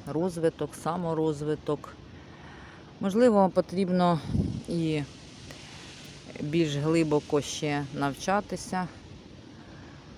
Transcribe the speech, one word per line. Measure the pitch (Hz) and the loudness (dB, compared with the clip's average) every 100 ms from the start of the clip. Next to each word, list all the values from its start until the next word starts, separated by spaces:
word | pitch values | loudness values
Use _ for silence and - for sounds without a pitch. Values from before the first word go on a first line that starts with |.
| - | -6
розвиток, | 147 180 170 160 - 147 | -2 -2 0 0 0 -6
саморозвиток. | - 160 180 165 160 156 147 151 151 - 147 - - - - - - - - - - - - | -4 -4 -2 -2 0 0 0 -2 -2 -2 -4 -6 -16 -18 -18 -18 -18 -18 -18 -18 -18 -16 -4
Можливо, | 196 202 247 208 185 | 0 6 8 8 6
потрібно | 185 - 180 185 180 175 165 - - - - - | 4 2 2 2 4 6 4 2 0 0 -2 -4
і | 170 160 151 143 - - - - - - - - - - - - - | 0 0 0 -2 -10 -18 -18 -16 -16 -16 -16 -16 -16 -16 -16 -14 -8
більш | 147 165 156 143 | 0 2 2 2
глибоко | 156 165 160 147 - 147 | 2 4 4 2 2 0
ще | - - 151 147 135 | 0 -2 -2 0 -2
навчатися, | 143 139 135 - 202 202 180 - 185 180 - - - - - - - - - - - - | -2 -2 0 0 0 0 -6 -4 -4 -4 -8 -18 -18 -18 -18 -18 -18 -18 -18 -16 -18 -18